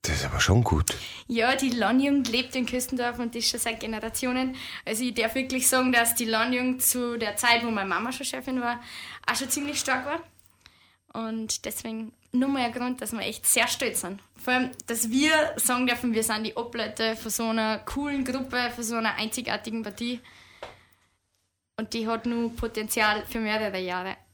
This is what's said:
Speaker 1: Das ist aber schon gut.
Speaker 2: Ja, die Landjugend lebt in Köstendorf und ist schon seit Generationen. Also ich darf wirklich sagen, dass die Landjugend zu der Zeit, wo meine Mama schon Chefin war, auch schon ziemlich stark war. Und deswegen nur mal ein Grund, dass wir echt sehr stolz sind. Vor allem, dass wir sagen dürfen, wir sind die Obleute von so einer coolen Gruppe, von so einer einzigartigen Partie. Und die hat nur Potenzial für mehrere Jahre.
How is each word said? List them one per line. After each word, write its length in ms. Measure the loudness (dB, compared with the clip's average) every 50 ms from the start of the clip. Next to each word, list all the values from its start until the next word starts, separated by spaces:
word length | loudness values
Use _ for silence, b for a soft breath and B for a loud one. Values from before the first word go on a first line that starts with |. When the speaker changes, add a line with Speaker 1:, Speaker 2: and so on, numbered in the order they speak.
| -2
Speaker 1:
Das 140 | -2 -2
ist 80 | -2 -2
aber 160 | -2 0 0
schon 240 | 4 6 6 6 6
gut. 300 | 4 2 2 2 0 -2 B B B B B B B
Speaker 2:
Ja, 260 | 0 2 4 4 4
die 140 | 2 2 0
Landjugend 600 | 2 2 2 4 4 4 4 4 4 4 2 2 0
lebt 240 | 0 0 0 -2
in 100 | -2 -2
Köstendorf 520 | 0 -2 -2 -2 -2 -2 -2 -2 -2 -2 -4
und 180 | -6 -6 -4
ist 120 | -2 -2 0
schon 100 | 0 0
seit 200 | -2 -2 -4 -4
Generationen. 760 | -6 -6 -6 -6 -6 -6 -6 -2 -2 0 0 0 0 -2 -4 -6 B B B B B
Also 180 | -6 -4 -2 -2
ich 100 | -2 0
darf 200 | 0 0 0 2
wirklich 340 | 0 -2 0 0 2 2 4
sagen, 240 | 4 4 4 6 6
dass 220 | 4 4 4 2
die 100 | 0 0
Landjugend 580 | 2 2 2 2 2 2 0 0 0 0 2 2
zu 360 | 2 2 2 0 -2 -2 -2
der 180 | -2 -4 -2
Zeit, 280 | 2 4 6 6 6 4
wo 60 | 0
meine 180 | 0 0 0 0
Mama 220 | 0 0 0 -2 -4
schon 140 | -4 -4
Chefin 340 | -6 -6 -6 -6 -2 -2 -2
war, 200 | 0 -2 -2 -4 -8 B B B B B B B B 0
auch 60 | 0
schon 120 | 0 0 -2
ziemlich 280 | -2 -2 -2 -2 -2 -2
stark 260 | 0 0 0 0 0
war. 140 | -2 -4 -6 -6 -10 _ _ b b b b b b b b b b b b b _ -8
Und 520 | -6 -6 -4 -4 -4 -4 -4 -4 -4 -4
deswegen 480 | -6 -6 -6 -6 -6 -8 -8 -8 -10 -14 _ _ _ 2
nur 160 | 2 2 4
mal 140 | 2 2 2
ein 80 | 0 0
Grund, 300 | -2 -2 -2 -2 -4 -4
dass 100 | -6 -4
wir 80 | -4
echt 240 | -4 -4 -4 -2 2
sehr 200 | 2 4 4 4 2
stolz 320 | 2 0 -2 -2 0 -2 -4
sind. 180 | -4 -8 -10 -12 _ _ -8 0
Vor 120 | 2 2
allem, 160 | 2 2 0 -4 -10 -6
dass 240 | -6 -2 -2 0 2
wir 220 | 4 4 6 6 6 6 4 4 2
sagen 300 | 0 2 2 2 2 4
dürfen, 280 | 2 2 2 0 0 2
wir 80 | 2 2
sind 220 | 2 0 0 -2
die 100 | -4 -4
Obleute 580 | -4 -6 -4 -4 -4 -4 -4 -2 0 0 0 0
von 140 | 0 -4 -4
so 120 | -2 0 0 0
einer 300 | 2 2 2 2 0 -2
coolen 460 | -4 -6 -4 -2 -2 0 0 0 0
Gruppe, 320 | 0 -2 -2 -4 -2 -2 0 0 0 -2
von 100 | -4 -4
so 100 | -2 -2
einer 220 | 0 0 0 0
einzigartigen 680 | 0 -4 -4 -4 -4 -2 -2 -4 -4 -4 -6 -6 -6 -6
Partie. 380 | -6 -8 -6 -4 -4 -4 -6 B B B B B B B B B B B B B B B B B B B B _ _ _ _ _ _ _ _ _ _ _ -8
Und 140 | -8 -4 -4
die 140 | -2 0
hat 180 | 0 0 0 0
nur 280 | 0 0 0 0 -2 -2
Potenzial 680 | -2 -4 -4 -2 -4 -4 -2 0 2 4 4 4 2 -2 -4
für 120 | -4 -2
mehrere 380 | 0 0 0 0 0 0 -2 -2
Jahre. 340 | -4 -2 -2 -4 -4 -4 -8 -10 _ _